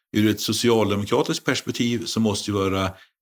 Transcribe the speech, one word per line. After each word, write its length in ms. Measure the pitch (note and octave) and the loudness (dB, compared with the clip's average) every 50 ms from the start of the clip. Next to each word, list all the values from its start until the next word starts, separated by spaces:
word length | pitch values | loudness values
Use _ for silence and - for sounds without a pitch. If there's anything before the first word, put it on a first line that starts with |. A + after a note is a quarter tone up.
| _ _ - | _ _ -2
Ur 180 | A2 G#2+ G#2+ | 2 2 2
ett 100 | G#2 G#2 | 2 0
socialdemokratiskt 1040 | - - G#2+ - - A#2 A#2 A2+ G#2+ G2+ G#2 G2+ G#2 - B2+ B2+ D3+ - D#3+ - - | -2 -4 -2 0 2 4 4 4 4 2 0 -2 -2 0 0 0 0 0 -2 -4 -2
perspektiv 600 | - C3 - - - A#2+ - B2 A#2+ A#2+ A2 A2+ | -4 -4 -4 -4 -6 -4 -2 0 0 0 -2 -4
så 160 | - - A2+ | -4 -2 0
måste 300 | A2+ G#2+ G2 G2+ - - | 0 0 0 -2 -4 -2
det 40 | G2+ | -2
vara 360 | G2+ G2 F#2+ F#2+ F#2+ F#2+ F#2+ F#2 - - _ _ _ | 0 0 0 0 0 -2 -2 -4 -8 -20 _ _ _